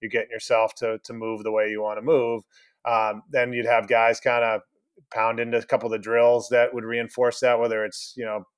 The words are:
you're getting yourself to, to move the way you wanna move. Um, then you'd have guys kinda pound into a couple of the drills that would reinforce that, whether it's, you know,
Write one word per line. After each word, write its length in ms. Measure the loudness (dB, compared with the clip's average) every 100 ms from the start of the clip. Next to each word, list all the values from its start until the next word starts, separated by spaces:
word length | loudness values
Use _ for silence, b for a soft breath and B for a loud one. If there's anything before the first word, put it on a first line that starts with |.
you're 100 | -4
getting 220 | -4 -4
yourself 420 | -8 0 2 2 -2
to, 200 | -4 -4
to 80 | -8
move 320 | -10 -6 -6
the 80 | -2
way 180 | 0 0
you 100 | -2
wanna 220 | -4 -4
move. 400 | 2 2 2 -4 -8 b b b
Um, 380 | 0 2 0 -4 -4
then 220 | -2 0
you'd 140 | -2 2
have 200 | 2 4
guys 320 | 4 4 2
kinda 440 | 0 2 0 -2 -6 _ _ _ -10
pound 280 | -2 0 0
into 180 | -2 -2
a 40 |
couple 240 | 0 -2 0
of 60 |
the 60 | -6
drills 500 | 0 4 6 4 2
that 220 | 2 2
would 120 | -2
reinforce 560 | -6 -6 -4 0 0 2
that, 180 | 2 2
whether 260 | 0 -2
it's, 300 | -4 -8 -14 -10
you 80 |
know, 200 | -8 -8 -10